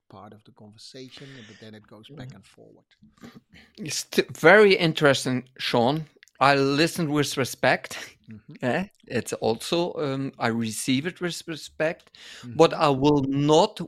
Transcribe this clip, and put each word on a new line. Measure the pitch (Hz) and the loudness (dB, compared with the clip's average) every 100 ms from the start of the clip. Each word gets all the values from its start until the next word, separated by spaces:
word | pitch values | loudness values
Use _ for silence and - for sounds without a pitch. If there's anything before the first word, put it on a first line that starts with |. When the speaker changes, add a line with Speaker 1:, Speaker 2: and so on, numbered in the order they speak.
| _ | _
Speaker 1:
part | 101 104 | -20 -20
of | 107 _ | -20 _
the | |
conversation, | - 107 110 - 135 131 - 139 135 107 | -20 -20 -20 -20 -20 -20 -18 -20 -20 -20
but | 104 | -20
then | 110 107 | -20 -20
it | 107 | -20
goes | 104 110 | -20 -20
back | 143 131 110 | -18 -18 -18
and | - | -20
forward. | _ 110 107 _ _ 107 _ - - _ - _ - | _ -20 _ _ _ _ _ -20 -20 _ -20 _ -14
Speaker 2:
It's | 180 - | -10 -8
t-, | - - - | -6 -4 -4
very | 127 156 202 208 185 | 2 6 8 6 4
interesting, | 170 156 147 131 139 127 123 - | 2 2 2 2 -2 -6 -8 -12
Sean. | - 123 117 156 156 _ _ - | -2 0 0 -2 -8 _ _ 0
I | 135 139 | 2 4
listen | 139 143 160 - 156 | 2 2 0 0 -2
with | 147 139 - | 0 -2 -2
respect. | 123 - 127 175 - - - _ - | -4 0 0 0 -4 -16 -16 _ -20
Speaker 1:
Mm-hmm. | 110 - 151 | -20 -20 -8
Speaker 2:
Eh? | 127 135 190 _ - | -4 -4 -6 _ -8
It's | 123 - | -6 -6
also, | - - 117 - 170 175 - | -4 -2 -2 -2 -2 -2 -4
um, | 151 135 135 - | -6 -4 -8 -4
I | 123 | -4
receive | 113 113 107 - 131 165 | -2 -4 -6 -2 -2 -2
it | - | -6
with | 175 160 - | -8 -8 -12
respect, | 151 - - 160 175 _ _ - - 123 | -14 -12 -4 -4 -4 _ _ -20 -20 -6
Speaker 1:
Mm-hmm. | 120 | 2
Speaker 2:
but | 165 | 4
I | 165 156 | 4 0
will | 135 143 147 135 | 2 2 2 0
not | 139 147 156 208 - | 0 4 4 4 -2